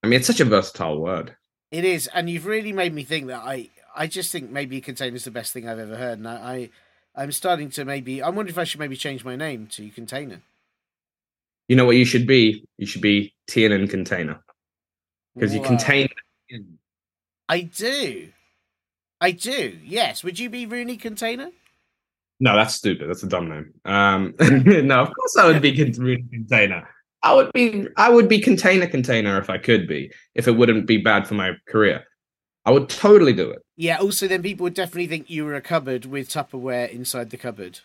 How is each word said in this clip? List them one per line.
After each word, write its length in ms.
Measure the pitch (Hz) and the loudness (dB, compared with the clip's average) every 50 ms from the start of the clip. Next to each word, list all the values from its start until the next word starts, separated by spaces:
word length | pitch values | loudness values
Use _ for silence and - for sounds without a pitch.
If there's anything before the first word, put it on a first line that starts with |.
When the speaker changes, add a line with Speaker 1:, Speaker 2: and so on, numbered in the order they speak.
| - | 0
Speaker 1:
I 40 | 107 | 2
mean, 100 | 120 127 | 0 2
it's 80 | 127 | 2
such 140 | - 240 - | 0 2 2
a 40 | 160 | 2
versatile 560 | 120 107 98 90 - - - 90 80 78 76 | 4 4 2 0 0 -8 -8 -6 -6 -4 -4
word. 340 | 80 87 92 85 - - - _ _ _ _ _ _ _ | -4 -4 -6 -6 -8 -10 -16 _ _ _ _ _ _ _
Speaker 2:
It 140 | - 165 170 | -10 -2 -2
is, 220 | 185 180 165 - - - | -2 -2 -2 -4 -6 -6
and 140 | 180 170 170 | -6 -6 -4
you've 180 | 170 165 151 | -6 -8 -6
really 260 | 190 214 220 214 214 202 | -6 -6 -6 -6 -6 -4
made 200 | 196 180 175 160 | -4 -4 -4 -4
me 80 | 151 143 | -8 -10
think 220 | - 160 160 139 | -6 -8 -8 -6
that 140 | 127 127 120 113 | -8 -12 -12 -10
I, 260 | 127 139 131 117 - _ _ _ _ _ | -10 -10 -10 -10 -14 _ _ _ _ _
I 120 | - 151 | -8 -8
just 240 | 165 - 185 180 - - | -8 -8 -8 -8 -8 -8
think 180 | 175 135 113 | -10 -12 -10
maybe 300 | 117 139 143 135 131 135 | -10 -10 -10 -8 -10 -12
container's 440 | 131 - 135 - 139 127 120 123 117 | -12 -12 -12 -10 -8 -8 -8 -10 -14
the 60 | 131 | -12
best 220 | 110 120 110 - - | -12 -12 -12 -10 -12
thing 160 | 127 113 117 | -12 -12 -12
I've 100 | 113 113 | -12 -12
ever 160 | 113 107 110 | -12 -14 -12
heard, 220 | 113 127 123 117 104 | -10 -10 -10 -10 -10
and 100 | 110 113 | -12 -14
I, 420 | 117 117 101 120 127 131 123 110 _ _ _ _ _ _ _ _ _ | -14 -14 -12 -12 -12 -12 -12 -14 _ _ _ _ _ _ _ _ _
I, 60 | - 135 | -10 -10
I'm 100 | 143 143 | -8 -8
starting 360 | - - 185 180 160 147 143 | -6 -2 -2 -2 -2 -4 -10
to 140 | 131 - 143 | -10 -10 -8
maybe, 380 | 131 139 139 127 127 131 135 131 | -8 -8 -8 -8 -8 -10 -6 -4
I'm 120 | 160 180 | -4 -4
wondering 180 | 202 214 185 170 | -4 -6 -6 -6
if 40 | 180 | -6
I 60 | 175 | -6
should 160 | 160 - 147 | -6 -6 -10
maybe 160 | 151 143 135 | -10 -10 -10
change 280 | 131 - 151 139 127 117 | -8 -10 -10 -10 -10 -10
my 100 | 127 123 | -12 -10
name 300 | 131 156 160 139 117 110 107 - | -8 -8 -8 -8 -10 -12 -16 -16
to 160 | - 107 104 | -16 -16 -18
Container. 500 | 104 - 117 110 127 135 147 135 98 85 _ _ _ _ _ _ _ _ _ _ _ _ _ _ _ _ _ _ _ _ _ _ _ _ _ | -18 -18 -16 -12 -12 -12 -12 -12 -16 -20 _ _ _ _ _ _ _ _ _ _ _ _ _ _ _ _ _ _ _ _ _ _ _ _ _
Speaker 1:
You 80 | _ 123 | _ 4
know 80 | 131 127 | 6 6
what 120 | 123 120 | 6 6
you 80 | 123 127 | 6 6
should 220 | 120 - 127 123 | 4 4 0 2
be? 380 | - 135 131 117 110 107 107 _ - _ _ | 4 6 6 6 4 2 0 _ -20 _ _
You 80 | 101 | -12
should 160 | 101 - - 90 | -10 -10 -2 0
be 320 | 107 104 101 104 104 _ _ _ - | 2 2 2 0 -4 _ _ _ -6
T 160 | - 120 110 | 0 2 2
N 80 | 110 104 | 4 4
N 160 | 98 95 98 | 2 0 -2
Container. 520 | - 95 92 - 101 90 85 73 78 - _ _ _ _ _ _ _ _ _ _ _ _ _ _ _ _ _ _ _ 120 | -2 -6 -6 -6 -6 -6 -6 -8 -10 -14 _ _ _ _ _ _ _ _ _ _ _ _ _ _ _ _ _ _ _ -4
'Cause 140 | 113 104 101 | -2 -2 -2
you 80 | 110 | -2
Speaker 2:
Whoa. 60 | 135 135 | 0 0
Speaker 1:
contain 400 | 131 120 - - 143 139 135 135 - - - _ _ _ _ _ 127 117 101 92 82 _ _ _ _ _ _ _ _ _ _ _ _ _ _ - | 0 0 2 2 2 2 2 0 -4 -10 -20 _ _ _ _ _ -18 -18 -18 -18 -20 _ _ _ _ _ _ _ _ _ _ _ _ _ _ -4
Speaker 2:
I 120 | 165 180 180 | -4 -4 -4
do. 680 | 170 _ - 202 233 269 285 269 165 117 - 156 - _ _ _ _ _ _ _ _ _ _ _ _ _ _ _ _ _ _ | -8 _ -8 -6 -6 -4 -4 -6 -6 -8 -10 -14 -18 _ _ _ _ _ _ _ _ _ _ _ _ _ _ _ _ _ _
I 100 | - 185 180 | -2 -2 -2
do, 440 | 175 - 214 262 285 185 120 92 165 160 | -2 -6 -6 -6 -6 -6 -8 -8 -12 -16
yes. 380 | - 170 226 226 151 - - - | -10 -4 -2 -2 -2 -4 -8 -10
Would 140 | 175 180 175 | -12 -10 -10
you 100 | 240 247 | -10 -10
be 160 | 214 247 240 | -10 -12 -12
Rooney 300 | 220 226 247 240 240 247 | -10 -10 -10 -8 -10 -10
Container? 540 | 214 - 233 214 208 233 226 233 247 277 339 359 _ _ _ _ _ _ _ _ _ _ _ _ _ _ _ _ _ | -10 -12 -14 -12 -8 -8 -8 -8 -8 -12 -16 -18 _ _ _ _ _ _ _ _ _ _ _ _ _ _ _ _ _
Speaker 1:
No, 140 | 131 123 104 | 2 4 4
that's 180 | 104 110 110 - | 4 2 2 0
stupid. 340 | - - 107 92 - 73 76 | -4 -2 -2 -2 -2 -4 -8
That's 140 | 87 - - | -8 -8 -6
a 40 | 98 | -6
dumb 200 | 92 90 87 80 | -6 -4 -6 -6
name. 240 | 78 76 76 - _ _ _ | -10 -12 -14 -16 _ _ _
Um, 500 | - 98 101 101 101 98 92 98 92 - | -2 2 4 4 4 4 2 -2 -4 0
<laughs> 40 | - | 4
no, 600 | 160 143 131 135 131 175 202 170 139 135 135 127 127 | 4 6 6 6 6 6 6 6 6 4 4 4 2
of 100 | - - | 2 -2
course 220 | - - - - | -6 -6 -2 4
I 100 | 254 202 | 6 6
would 140 | 170 160 151 | 6 6 6
be 160 | 139 143 131 | 4 2 4
con-, 160 | 135 151 127 117 117 127 | 4 0 0 0 -2 -2
Rooney 200 | 127 127 123 - - | -2 -2 -2 -4 -10
Container. 580 | - 113 113 104 127 113 104 98 95 87 - - - _ _ _ _ _ - | -12 -12 -6 0 2 2 2 2 0 -6 -10 -16 -20 _ _ _ _ _ 2
I 120 | - - | 6 6
would 180 | 269 262 - - | 6 6 4 2
be, 340 | 262 247 233 214 202 196 - - | 0 0 2 0 -2 -8 -8 0
I 140 | - 202 240 | 2 6 8
would 180 | 240 240 226 185 | 8 8 8 8
be 120 | 220 208 | 4 4
Container 460 | 208 - 226 180 - 185 185 190 180 | 4 4 2 4 4 4 4 4 2
Container 520 | 175 - 135 123 120 127 113 107 104 98 98 | 0 0 -2 0 2 0 0 2 0 0 -2
if 120 | 98 - | -2 -2
I 80 | 92 92 | -6 -6
could 300 | - - 117 104 90 78 | 2 4 4 4 4 0
be, 220 | 80 71 67 76 - - _ _ _ | -6 -6 -6 -10 -14 -20 _ _ _
if 120 | - 117 | -2 2
it 60 | 123 120 | 2 4
wouldn't 340 | 113 120 117 113 107 95 | 6 6 4 4 2 2
be 120 | - 113 110 | 2 2 2
bad 280 | 90 110 107 101 98 | 4 2 2 2 0
for 80 | - 107 | -2 -4
my 180 | 104 95 92 87 - _ - | -4 -4 -4 -6 -8 _ -4
career. 360 | - 110 107 98 78 65 - _ _ _ _ _ _ _ _ _ _ _ _ | 0 2 2 2 2 -2 -6 _ _ _ _ _ _ _ _ _ _ _ _
I 60 | 202 | 4
would 180 | 214 208 131 - | 4 4 4 0
totally 440 | - - - 208 208 208 175 143 117 | -8 0 6 8 10 10 10 8 4
do 180 | 98 90 60 | 2 0 -4
it. 100 | - - _ _ _ | -6 -12 _ _ _
Speaker 2:
Yeah, 220 | _ 165 170 165 - | _ -2 -2 0 0
also 280 | 196 202 196 - 196 190 | 0 -2 -2 -2 -2 -2
then 140 | 185 180 175 | -2 -2 -4
people 220 | 196 202 185 180 | -6 -8 -4 -6
would 100 | 180 170 | -6 -4
definitely 320 | 185 190 170 170 175 175 | -4 -6 -6 -4 -8 -6
think 240 | 160 160 165 143 _ | -6 -6 -8 -10 _
you 140 | 175 156 151 | -8 -8 -6
were 100 | 151 147 | -6 -6
a 60 | 143 | -8
cupboard 440 | 131 - 170 165 139 131 131 127 113 | -8 -2 -4 -2 -2 -2 -6 -6 -6
with 220 | 131 135 139 135 - | -8 -10 -10 -8 -8
Tupperware 600 | - 151 139 - - 131 123 131 127 123 120 120 | -8 -8 -8 -8 -10 -12 -8 -6 -4 -4 -6 -6
inside 400 | - 120 123 - - 131 120 110 | -8 -10 -10 -10 -8 -8 -10 -10
the 60 | 104 | -12
cupboard. 440 | 120 - 123 107 98 98 90 87 - _ | -12 -12 -12 -12 -12 -14 -16 -16 -20 _